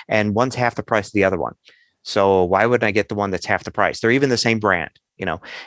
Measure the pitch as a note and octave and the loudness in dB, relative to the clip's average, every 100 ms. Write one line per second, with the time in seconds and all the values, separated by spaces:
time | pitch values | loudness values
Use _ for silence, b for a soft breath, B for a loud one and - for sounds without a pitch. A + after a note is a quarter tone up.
0 | B A2 G#2 G#2 C3 B2+ B2 - - A2 | B 0 0 0 0 0 -2 -2 -2 -2
1 | G2 G#2 F#2+ F#2 A#1+ - _ b b b | 0 0 2 0 -4 -10 _ b b b
2 | - G#2 G2 F#2+ F2+ F#2+ A#2 A#2+ A2 G#2 | -4 0 4 4 4 2 2 2 0 0
3 | G2+ G#2 G2 F#2 - G2 - - F#2 - | -2 -2 -4 -4 -2 -4 -4 -2 -2 0
4 | A2+ C3 C#3 A#2 B2 A2+ G#2 F2+ D#2 - | 0 2 2 0 2 2 2 0 -4 -12
5 | _ - F#2+ E2 B B | _ -10 -8 -6 B B